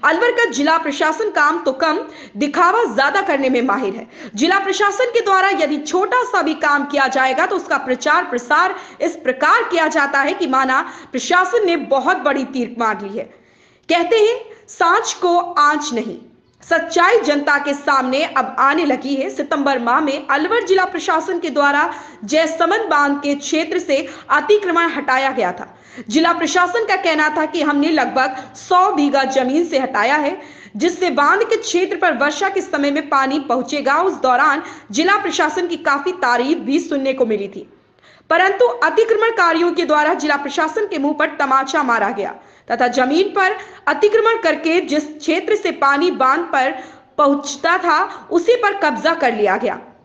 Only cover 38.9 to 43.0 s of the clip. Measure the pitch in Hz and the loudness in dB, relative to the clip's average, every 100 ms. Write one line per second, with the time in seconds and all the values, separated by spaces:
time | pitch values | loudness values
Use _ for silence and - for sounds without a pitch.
38.9 | 320 453 427 453 453 349 330 349 349 320 | 2 2 2 2 2 2 2 0 0 0
39.9 | 302 302 330 302 285 285 285 311 440 415 | 2 2 0 0 -2 -2 -2 -2 -2 -4
40.9 | 330 285 285 311 302 277 262 269 311 262 | -2 -2 0 -2 -2 0 0 0 -2 0
41.9 | 226 202 202 190 - - _ - - - | 0 0 -2 -8 -10 -20 _ -6 0 0
42.9 | 262 | 2